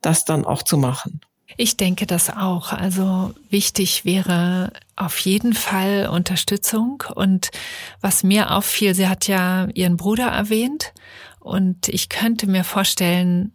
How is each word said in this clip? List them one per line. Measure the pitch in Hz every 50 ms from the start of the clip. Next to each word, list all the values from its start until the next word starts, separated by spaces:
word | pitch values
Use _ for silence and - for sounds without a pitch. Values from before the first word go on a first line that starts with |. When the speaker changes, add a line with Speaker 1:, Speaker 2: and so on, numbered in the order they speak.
Speaker 1:
das | - 156 165 160 -
dann | - 160 151 -
auch | - - 147 -
zu | - - 147
machen. | 135 123 131 - - - - - _ _ _ _ _ _ - -
Speaker 2:
Ich | 240 226 - -
denke | 196 185 180 - 208
das | - 185 170 175 -
auch. | - - 190 190 180 175 - - -
Also | - 175 190 180 185 190 190 190 185 190 - - - - -
wichtig | 196 202 202 - - - 196 175 - - -
wäre | 190 180 190 185 - 180 175 175 175 180 185 180 - - - - _ _
auf | - 190 170 - -
jeden | - 190 190 208 220 240 226
Fall | - - - 202 190 190 196 202 202 196 -
Unterstützung. | - 175 180 - 185 170 - - 202 202 - - - 220 220 240 277 269 - - -
Und | - - 190 190 185 - - - - - - - - - - - -
was | - 196 185 - -
mir | 185 196 214 208 -
auffiel, | - 202 202 - - - 214 202 185
sie | 185 190 185
hat | 190 185 - -
ja | 196 190 180 180 185 185 185 190 185
ihren | - 180 180 175 170
Bruder | 165 196 214 220 254 240
erwähnt. | - - 202 208 220 220 233 254 294 311 - - _ - - - - - - - - _
Und | _ - - 185 190 185 185 175 - -
ich | - - - -
könnte | - - 220 226 233 226 -
mir | 196 190 185 180
vorstellen | - - 202 196 - - - 185 175 175 180 180 180 175 175 185 208 -